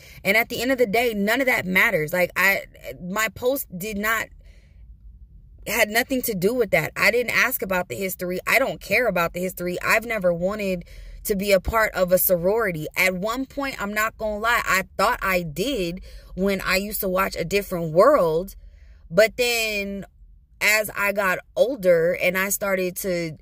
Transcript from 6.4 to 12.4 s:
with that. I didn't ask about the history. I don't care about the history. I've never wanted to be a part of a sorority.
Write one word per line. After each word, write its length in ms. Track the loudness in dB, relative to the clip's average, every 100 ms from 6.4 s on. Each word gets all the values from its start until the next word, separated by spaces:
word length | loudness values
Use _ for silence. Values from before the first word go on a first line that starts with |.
| 0
with 160 | 2 2
that. 220 | 2 0 0
I 140 | 2
didn't 260 | 2 2 2
ask 240 | 0 0
about 280 | -2 -2 -2
the 80 | -4
history. 420 | -6 -6 -6 -4 0
I 140 | 2
don't 200 | 2 -4
care 280 | -2 0 2
about 240 | 0 0
the 80 | -2
history. 380 | -6 -6 -6 -4
I've 220 | 0 0 0
never 260 | -2 0
wanted 520 | 0 -2 -2 -4 -4 -8 -18 -18 -10
to 120 | -4 -2
be 160 | 2
a 80 | 2
part 320 | 4 2 2
of 180 | 2 2
a 80 | 4
sorority. 680 | 4 2